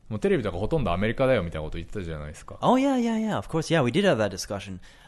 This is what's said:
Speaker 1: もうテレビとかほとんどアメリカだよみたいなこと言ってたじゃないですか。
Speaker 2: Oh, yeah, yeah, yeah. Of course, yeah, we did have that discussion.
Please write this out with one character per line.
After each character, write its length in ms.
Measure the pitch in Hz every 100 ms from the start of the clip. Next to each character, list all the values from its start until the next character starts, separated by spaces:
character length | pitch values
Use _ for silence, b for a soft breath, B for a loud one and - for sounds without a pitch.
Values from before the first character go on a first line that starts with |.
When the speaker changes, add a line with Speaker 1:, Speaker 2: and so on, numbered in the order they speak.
| -
Speaker 1:
も 80 | 107
う 20 |
テ 100 | 196
レ 80 | 180
ビ 60 |
と 80 | 104
か 60 | 87
ほ 100 | 104
と 120 | 165
ん 40 |
ど 80 | 101
ア 60 | 87
メ 100 | 107
リ 60 | 117
カ 120 | 131
だ 60 |
よ 100 | 123
み 80 | 85
た 80 | 80
い 20 |
な 40 | 78
こ 60 |
と 60 | 85
言 80 | 82
っ 20 |
て 100 | 107
た 40 |
じ 100 | 85
ゃ 40 | 76
な 80 | 73
い 20 |
で 60 | 78
す 100 | -
か。 120 | -
Speaker 2:
Oh, 160 | 147 254
yeah, 180 | 277 262
yeah, 200 | 233 226
yeah. 200 | 220 156
Of 120 | -
course, 200 | 160 151
yeah, 140 | 165
we 80 | 123
did 140 | 135 202
have 120 | 127
that 120 | 104
discussion. 500 | 92 - 101 98 92 b b